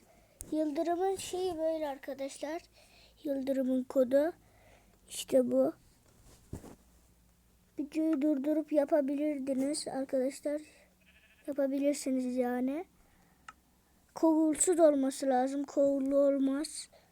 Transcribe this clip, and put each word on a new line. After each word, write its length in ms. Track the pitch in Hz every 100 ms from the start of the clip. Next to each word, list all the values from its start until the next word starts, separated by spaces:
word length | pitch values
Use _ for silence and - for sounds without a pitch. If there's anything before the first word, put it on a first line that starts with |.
| - - _ _ -
Yıldırımın 640 | 311 311 285 330 349 381 381
şeyi 420 | - 359 370 320
böyle 300 | 320 320 294
arkadaşlar. 720 | 269 - 269 277 - 294 330 - _ - - - _
Yıldırımın 600 | 311 269 262 269 254 262
kodu. 500 | 254 277 247 277 311 - _ _ - - _ _ _
İşte 420 | - - 262 247
bu. 220 | 254 269 - _ _ _ _ - - - - - - _ _ _ _ _ _ _ _ _ -
Videoyu 420 | 277 302 311 302
durdurup 500 | 302 285 285 311 302
yapabilirdiniz 1160 | 294 285 320 269 285 302 285 269 262 269 302 -
arkadaşlar. 760 | 269 269 269 254 277 294 302 302 - _ _ _ _ _ _ -
Yapabilirsiniz 880 | 277 277 277 285 294 277 262 254 247
yani. 480 | 247 247 254 294 381 _ _ _ _ _ - - _ _ _ _ _ -
Kovulsuz 640 | 330 311 320 302 - 330
olması 480 | 320 294 269 - 277
lazım. 360 | 254 269 277
Kovullu 540 | 285 - 277 277 269 277
olmaz. 720 | 285 277 269 277 311 - - - _